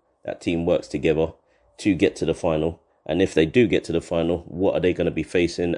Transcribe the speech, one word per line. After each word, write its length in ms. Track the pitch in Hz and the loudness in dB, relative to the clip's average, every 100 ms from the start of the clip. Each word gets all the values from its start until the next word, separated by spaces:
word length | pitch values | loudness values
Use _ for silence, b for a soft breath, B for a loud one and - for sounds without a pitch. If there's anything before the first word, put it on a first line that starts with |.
| _ _ | _ _
that 180 | - - | -12 -8
team 240 | - 85 85 | -4 -2 0
works 220 | 85 - | 0 -2
together 460 | 76 80 78 80 - _ _ _ - | -2 0 0 0 -4 _ _ _ -4
to 160 | 107 85 | 0 2
get 200 | 98 - | 2 2
to 80 | 80 | -2
the 100 | 78 | -2
final. 460 | 87 78 80 85 _ _ - | 0 0 -2 -4 _ _ -4
And 140 | 82 | 0
if 140 | 95 | 2
they 140 | - 80 | 2 2
do 180 | 123 113 | 4 4
get 160 | 87 - | 2 0
to 60 | |
the 100 | 82 | -4
final, 420 | - 85 82 87 - | -2 -2 0 -2 -4
what 280 | 85 95 76 | -2 0 2
are 40 | |
they 140 | 90 | 0
gonna 160 | 87 82 | 0 -2
be 140 | 80 | -2
facing, 540 | 76 92 87 - 87 | -2 0 0 0 -4